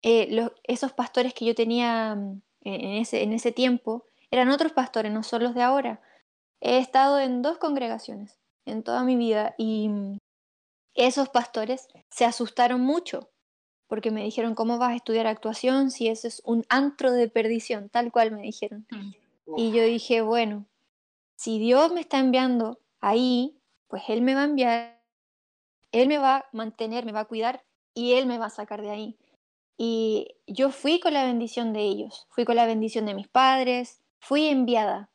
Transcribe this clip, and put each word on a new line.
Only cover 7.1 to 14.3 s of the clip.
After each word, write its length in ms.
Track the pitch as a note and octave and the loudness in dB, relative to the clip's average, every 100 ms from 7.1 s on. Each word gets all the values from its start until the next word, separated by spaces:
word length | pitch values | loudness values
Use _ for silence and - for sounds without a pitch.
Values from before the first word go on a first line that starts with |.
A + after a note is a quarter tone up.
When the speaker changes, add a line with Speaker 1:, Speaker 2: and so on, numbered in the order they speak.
| C#4+ | 4
Speaker 1:
en 220 | C4+ B3 | 0 0
dos 160 | C4 E4+ | -2 -2
congregaciones 840 | E4 C#4+ A#3 A3+ - G#3 G3+ _ _ _ - | -2 -2 -4 -8 -10 -16 -16 _ _ _ -10
en 160 | G#3+ | -8
toda 200 | A3+ A#3+ | -4 -2
mi 120 | B3+ B3+ | 2 2
vida 380 | A#3 G#3+ G#3+ - | 2 0 -2 -2
y, 300 | A3 A3 G#3+ | -2 -2 -2
mm, 300 | G#3 G3 G3+ _ _ _ _ _ _ _ | -4 -6 -10 _ _ _ _ _ _ _
esos 340 | - B3+ B3+ C4+ | 0 2 2 0
pastores 580 | B3 A#3 - G#3+ C4 - - _ | 0 -2 -6 -4 -6 -8 -20 _
se 140 | - | 0
asustaron 560 | A#3 A#3 A#3 - A#3+ B3+ | 0 2 -6 0 2 2
mucho 480 | B3+ D#4+ F4 - - _ _ _ _ _ _ | 0 0 -4 -12 -12 _ _ _ _ _ _
porque 220 | G#3+ A3 | 0 0
me 140 | G#3+ | -2
dijeron, 300 | G#3 | -4